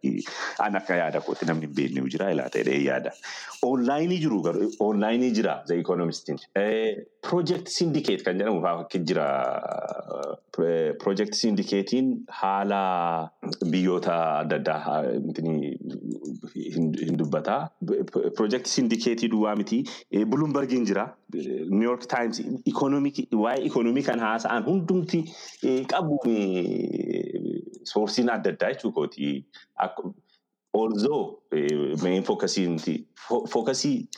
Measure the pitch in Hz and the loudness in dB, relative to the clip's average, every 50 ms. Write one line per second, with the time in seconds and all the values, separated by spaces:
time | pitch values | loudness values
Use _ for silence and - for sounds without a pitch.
0 | - 65 55 - - - - - - - - - 101 104 101 95 - - 90 87 | -2 -2 -2 -2 -4 -6 -8 -8 -8 -6 -2 -2 0 0 0 -2 0 0 0 2
1 | 82 78 78 78 - - - - - 80 80 80 78 73 71 78 69 62 69 - | 2 2 0 -2 -2 -4 -4 -2 0 0 0 0 -2 -4 -2 0 0 0 0 -2
2 | 65 65 65 80 95 98 82 71 64 62 - 55 55 64 67 71 69 67 65 65 | -2 -2 -2 0 0 0 0 0 0 -2 -2 0 2 2 2 2 2 2 0 0
3 | - - - - - - - - - - - - - 123 135 127 120 127 143 151 | -2 -4 -8 -10 -12 -12 -12 -12 -12 -12 -8 -2 0 0 2 2 2 2 2 2
4 | 165 180 185 180 156 151 113 92 80 85 80 92 101 110 - - 107 107 107 101 | 2 0 0 2 2 2 2 2 0 0 0 0 0 0 0 0 0 2 2 2
5 | 101 110 117 123 127 127 110 107 110 90 69 - - - 85 87 82 - 90 87 | 2 2 4 4 4 2 2 2 2 0 0 -2 -2 -2 -2 0 0 0 0 0
6 | 87 82 80 - - - 71 67 - - - 98 101 107 113 110 113 110 101 104 | 0 -2 -2 -4 -6 -6 -8 -8 -6 -4 -2 0 2 2 2 2 0 0 -2 -4
7 | - - _ _ - - 175 180 170 170 185 175 - - - - 175 165 147 - | -8 -14 _ _ -6 -2 0 0 2 0 0 -2 -4 -6 -2 0 0 2 2 0
8 | - - 98 90 - 95 90 95 101 113 104 85 82 87 85 85 82 - - 95 | 0 0 0 0 0 -2 0 0 2 0 0 2 2 0 0 -2 -4 -6 -4 -4
9 | 82 76 90 82 76 69 69 67 65 65 - - - - - - - - - - | -2 0 0 2 2 2 2 0 0 0 -2 -2 -4 -6 -6 -6 -6 -6 -6 -8
10 | - - - 69 71 71 - - - _ - - 82 82 82 82 80 76 76 - | -8 -8 -6 -6 -6 -6 -8 -8 -12 _ -2 0 2 2 4 2 2 0 0 0
11 | - 104 98 98 104 107 104 - - 113 104 95 98 - 101 98 98 - 120 131 | 0 0 0 0 0 -2 -2 0 0 2 2 2 0 2 0 0 0 2 0 2
12 | 131 131 120 - - - - - - 98 98 98 98 101 101 98 95 92 90 87 | 2 2 0 -2 -4 -10 -8 -4 -2 0 0 2 0 0 0 2 2 2 2 0
13 | 85 85 85 82 80 82 - - - - - - 95 82 76 92 90 92 90 87 | 0 0 0 -2 -2 -6 -10 -10 -10 -8 -6 -4 -2 0 2 2 4 4 2 2
14 | - - 85 85 82 80 76 76 78 78 87 80 69 80 78 76 76 76 71 78 | 2 2 2 2 2 2 2 0 0 0 0 0 0 0 -2 -2 -2 -2 0 0
15 | 73 64 62 69 67 80 76 - 80 82 78 76 69 73 67 - - - - - | 0 0 0 -2 -2 -4 -4 -4 -2 -2 0 0 -2 -2 -6 -8 -8 -10 -10 -8
16 | - 57 58 - - - - - - - - - - - - 85 82 78 76 - | -8 -8 -8 -8 -8 -10 -10 -10 -12 -12 -10 -8 -8 -4 -2 0 0 0 0 -2
17 | 80 80 87 78 80 73 69 78 - - 107 135 156 160 _ - 180 - - - | -2 0 0 0 0 0 0 -2 0 0 0 0 -2 -4 _ -8 -4 -2 0 0
18 | - - - 85 - 76 - - 110 104 123 123 - - - - 127 113 113 113 | 0 -2 -2 -2 0 0 0 0 0 2 0 0 -2 -2 0 2 2 2 2 2
19 | - 123 117 117 117 113 113 107 107 107 107 107 101 - 113 123 139 - - - | 2 0 0 2 0 2 2 2 2 2 2 0 0 0 0 -2 -2 -2 -8 -14
20 | - - - 98 110 110 127 143 156 151 139 143 139 123 127 123 113 101 98 98 | -10 -2 0 2 2 2 2 2 2 2 2 0 0 2 2 2 2 2 2 0
21 | 113 - - _ _ - - - - - 123 - 78 87 98 104 113 120 123 120 | 0 -4 -6 _ _ -10 -8 -6 -4 -4 -4 -4 -2 2 2 4 4 4 2 0
22 | - - 139 123 117 113 - - - - 131 123 - - - - 139 135 143 143 | -2 -2 0 0 0 0 -2 -4 -4 -6 -6 -4 -2 -2 0 2 2 2 2 2
23 | 139 143 139 - 127 - - 107 107 117 131 135 127 135 - 131 117 117 123 139 | 2 0 0 -2 -4 0 2 2 2 2 2 2 0 0 2 2 4 4 4 2
24 | 139 - 117 117 113 107 113 117 - - 117 117 104 127 185 196 165 165 185 185 | 2 2 0 2 2 2 0 0 0 0 0 0 2 2 2 2 2 2 2 2
25 | 160 - - 165 156 165 - - - - - - - 131 131 131 131 - - - | 2 2 0 0 0 -2 -6 -16 -16 -18 -10 -2 0 2 2 2 0 0 -2 0
26 | - 123 147 139 - 120 113 107 101 95 92 90 87 67 50 50 50 - - - | 0 2 0 2 2 2 2 2 2 2 2 0 0 0 0 0 -2 -2 -2 -2
27 | - - 50 50 50 50 - - - - - - - - - - - - - 104 | -2 -2 -2 -2 -2 -2 -4 -4 -4 -2 -4 -4 -6 -10 -14 -14 -8 -2 0 0
28 | 107 104 - 127 117 120 117 104 92 98 80 - - 110 139 - - 113 - 80 | 0 2 2 2 2 2 2 2 2 0 2 2 0 0 0 0 -2 -2 0 0
29 | 73 71 - - 71 71 71 69 71 _ - - - _ - - - - - - | 0 -2 -2 -2 -2 -2 -2 -2 -4 _ -18 -20 -20 _ -4 -2 -2 -2 -2 -6
30 | - - - - _ _ _ _ _ _ _ _ _ _ - 208 226 220 214 208 | -8 -8 -10 -12 _ _ _ _ _ _ _ _ _ _ 0 2 2 2 2 2
31 | 208 143 151 131 92 - - - _ - - 78 73 73 76 73 71 69 76 76 | 2 2 2 2 0 -2 -6 -12 _ -4 -2 0 0 2 2 0 0 0 0 0
32 | 80 90 90 95 95 - 104 - 101 87 - 104 92 87 85 78 - - 78 - | 0 2 2 2 2 0 0 0 0 -2 0 2 2 2 0 -2 -2 -2 -2 -4
33 | - _ _ - - - 117 120 113 - - 120 110 123 131 127 - 147 135 117 | -4 _ _ -14 -6 -2 0 0 0 0 -2 0 0 0 0 0 0 0 0 0
34 | - - - | -2 -6 -12